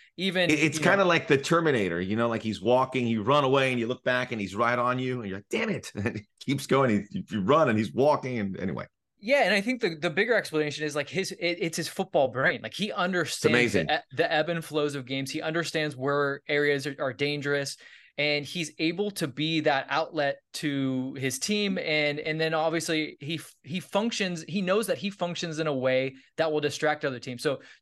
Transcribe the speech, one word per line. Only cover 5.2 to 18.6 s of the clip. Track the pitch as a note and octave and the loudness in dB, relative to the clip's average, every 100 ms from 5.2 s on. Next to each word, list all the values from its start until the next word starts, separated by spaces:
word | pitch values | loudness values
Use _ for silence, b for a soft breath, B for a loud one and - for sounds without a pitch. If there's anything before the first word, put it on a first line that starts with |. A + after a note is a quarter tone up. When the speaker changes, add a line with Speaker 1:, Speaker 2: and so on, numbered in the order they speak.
Speaker 2:
and | G2+ | -6
you're | F#2+ | -8
like, | - | -4
"Damn | A3 A3 | -4 -2
it." | C#3 - | -4 -6
<laughs> | - | -4
And | G#2+ G#2 | -4 -4
he | - _ | -10 _
keeps | - C3+ - | -4 -2 2
going, | C3+ C3 G#2 - | 2 4 2 -2
he, | F#2+ - | -8 -6
you | G#2 | -2
run, | F#2+ D#3 C#3+ | 4 4 4
and | G#2+ | 2
he's | G2+ | 0
walking, | F#2 A#2+ C3+ C3 A#2+ | 2 4 2 0 -4
and | G2 F#2 | -4 -4
anyway. | F#2 C2+ - _ _ _ | -6 -6 -10 _ _ _
Speaker 1:
Yeah, | G3+ C#4 | 0 2
and | F#3+ | 4
I | G3+ | 2
think | G#3 B3+ | 0 -2
the, | G3 | -2
the | D#3+ E3+ | -2 -2
bigger | D3 A3+ | 0 2
explanation | G#3+ - D#3 D3+ C#3 | 2 2 -2 -2 -2
is, | D3+ C#3+ | -4 -4
like, | C3+ | -4
his, | D#3+ F#3+ | -4 -4
it, | F#3 E3+ E3+ | -4 -4 -2
it's | E3 F3 | -4 -4
his | D#3 | -4
football | - F#3+ D#3 C3 | -6 0 2 2
brain. | A#2+ D#3 B2 | 2 0 0
Like, | G#2+ | -6
he | - G3+ | -6 -4
understands | - F#3 F#3 C#3+ - | -2 0 0 -2 0
Speaker 2:
It's | - A#2+ A#2+ | 2 4 4
amazing. | G2 - | 2 2
Speaker 1:
the | |
e-, | D3+ - C#3 | -2 -2 -2
the | D3+ | 2
ebb | D#3 D#3 | 2 0
and | E3+ | -2
flows | D#3 D3+ D3 | -4 -2 -2
of | C#3 B2 | -2 -6
games. | C3+ C3+ | -6 -4
He | D#3 | -6
understands | D#3+ E3 D#3+ D#3+ D3+ B2+ | -4 -2 -2 -2 -4 -2
where | C3+ C#3+ C#3 C#3 - | 0 2 0 -2 -2
areas | D3 D3 C#3+ C#3+ | 0 2 0 -2
are, | - | -4
are | C#3 | -4
dangerous, | G#2+ C#3+ D3 C#3+ C#3+ C#3 - B B B - | -2 -2 -2 0 -2 -2 -8 B B B -2
and | D3 D3 | 0 0
he's | C#3+ F3+ | -2 -6